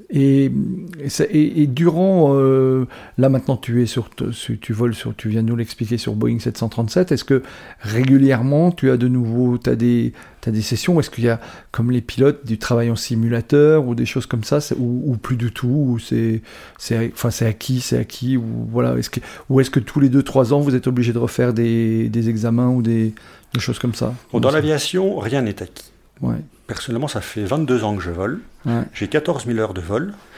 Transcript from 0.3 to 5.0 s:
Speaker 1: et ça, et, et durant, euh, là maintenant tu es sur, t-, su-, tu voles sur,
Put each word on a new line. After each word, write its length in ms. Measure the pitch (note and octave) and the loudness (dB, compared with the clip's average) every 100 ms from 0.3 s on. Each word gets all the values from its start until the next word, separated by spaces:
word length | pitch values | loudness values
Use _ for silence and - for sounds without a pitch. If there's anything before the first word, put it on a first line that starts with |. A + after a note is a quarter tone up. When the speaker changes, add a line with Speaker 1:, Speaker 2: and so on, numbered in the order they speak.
| C3+ C3+ C3 - B2 - D3 | 4 4 0 -2 -6 -10 -10
Speaker 1:
et 100 | C#3 | -8
ça, 120 | - D3 | -2 0
et, 320 | D3+ D3+ D#3+ | 2 2 2
et 60 | D3 | 2
durant, 680 | B2+ E3+ D#3+ F#3+ F#3 C#3+ | 2 2 4 2 4 4
euh, 540 | C#3 C3+ C3+ C3 C3 B2+ - - - | 4 4 4 4 2 -2 -8 -10 0
là 100 | C3+ | 2
maintenant 280 | C3+ C3 B2 | 2 0 -4
tu 240 | - A#2+ | 0 0
es 20 | A#2 | 0
sur, 240 | B2 G#2+ | -2 -6
t-, 220 | - - | -6 -8
su-, 260 | A#2 - A2+ | -6 -8 -8
tu 140 | - | -6
voles 240 | G#2+ A#2+ | -2 -2
sur, 180 | A2 | -2